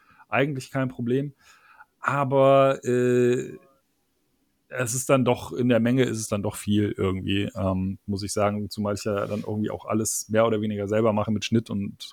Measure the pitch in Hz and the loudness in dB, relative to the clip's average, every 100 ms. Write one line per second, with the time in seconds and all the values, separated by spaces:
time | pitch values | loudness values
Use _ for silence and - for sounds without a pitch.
0 | _ _ _ 107 143 135 127 135 131 - | _ _ _ -2 0 -4 -6 -4 -4 -4
1 | 120 127 143 - _ _ _ - - _ | -2 -2 -2 -10 _ _ _ -20 -20 _
2 | - 139 139 135 135 135 135 135 - 123 | -4 -2 2 4 6 6 6 2 0 2
3 | 123 123 123 123 135 - - _ _ _ | 4 4 4 2 -2 -12 -20 _ _ _
4 | _ _ _ _ _ _ _ 123 123 127 | _ _ _ _ _ _ _ -6 -6 -4
5 | - 139 123 123 - - 123 117 117 127 | 2 4 4 0 -2 -2 2 2 4 2
6 | 120 110 110 104 101 - - 104 104 - | 2 0 -4 -4 -4 -6 0 2 2 0
7 | 95 95 95 98 101 - 95 95 92 95 | -2 -2 -2 -2 -2 -2 -2 0 -2 -6
8 | - 98 101 - 101 104 104 - 104 104 | -6 -6 -4 0 0 0 -6 -4 -4 -2
9 | 110 101 104 104 107 107 107 - - 107 | -2 -2 -2 -6 -6 -4 -4 -6 -4 -2
10 | 110 - - 107 113 107 107 104 101 107 | -2 -6 -2 2 2 2 -2 -4 -2 2
11 | 113 107 104 104 - 113 - 107 98 - | 2 2 0 -2 0 0 0 -4 -8 -10
12 | - | -18